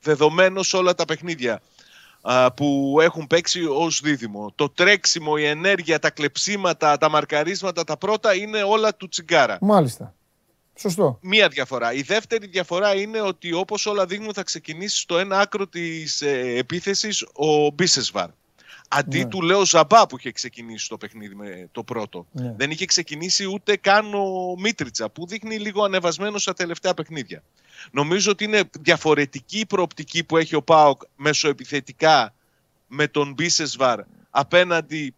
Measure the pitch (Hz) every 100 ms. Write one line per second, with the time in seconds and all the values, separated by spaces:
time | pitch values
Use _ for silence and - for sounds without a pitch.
0 | - 147 151 160 185 190 185 190 180 180
1 | 160 156 170 165 123 104 _ _ _ -
2 | - _ - 127 127 - 143 139 139 143
3 | 165 165 143 170 170 180 165 139 165 156
4 | 147 143 113 101 104 - 147 - 180 202
5 | - - 151 151 151 151 185 196 165 156
6 | 156 - 147 - - 202 185 160 156 147
7 | 156 151 147 147 156 190 190 175 165 151
8 | 190 214 226 190 208 214 196 220 220 202
9 | 190 - 165 170 123 95 196 196 143 -
10 | 104 _ _ _ _ _ _ _ 208 175
11 | 170 123 185 214 190 147 127 127 117 131
12 | 131 208 214 226 202 180 175 175 208 196
13 | 208 220 202 180 175 170 185 208 214 208
14 | 185 202 214 202 185 170 - 156 202 -
15 | - 175 196 190 202 202 196 175 170 160
16 | 156 - 143 139 127 120 123 175 185 196
17 | 214 202 - - 151 151 147 147 180 -
18 | 113 104 87 _ _ _ _ - _ 139
19 | 143 143 214 196 170 196 185 170 151 226
20 | 196 127 127 110 123 117 117 110 - 107
21 | 104 110 104 98 104 92 90 - 110 117
22 | 104 90 87 143 123 107 139 156 180 -
23 | 165 151 180 175 196 196 - 202 196 202
24 | 214 202 196 185 180 180 202 226 131 -
25 | 110 - 170 214 220 220 208 202 208 190
26 | 175 156 202 208 196 185 180 170 185 180
27 | 165 160 120 82 _ _ _ - - 131
28 | 147 190 202 202 214 214 180 147 151 165
29 | 156 147 143 139 - 202 220 202 175 -
30 | 160 170 160 165 160 156 - 160 147 135
31 | - _ 143 147 156 143 127 147 127 139
32 | 160 147 113 _ _ _ _ _ _ 135
33 | 151 - 143 131 170 - 151 120 131 113
34 | 101 _ _ - 143 175 180 170 151 156
35 | 143